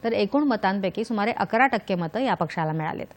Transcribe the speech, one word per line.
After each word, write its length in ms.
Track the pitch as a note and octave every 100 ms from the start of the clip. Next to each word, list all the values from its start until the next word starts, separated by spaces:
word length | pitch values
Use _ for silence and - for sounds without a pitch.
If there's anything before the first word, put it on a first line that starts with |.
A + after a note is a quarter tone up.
तर 80 | A#3
एकूण 320 | A3+ G3+ C#4
मतांपैकी 600 | D4 A3 G3 G3 F#3+ F3
सुमारे 280 | A3+ A3 G#3
अकरा 360 | - G3 A3+ C4
टक्के 280 | A#3 - F#3
मतं 240 | E3 G#3+
या 140 | C4
पक्षाला 380 | F3+ E3 - D#3+
मिळालेत. 360 | D#3 D#3 - -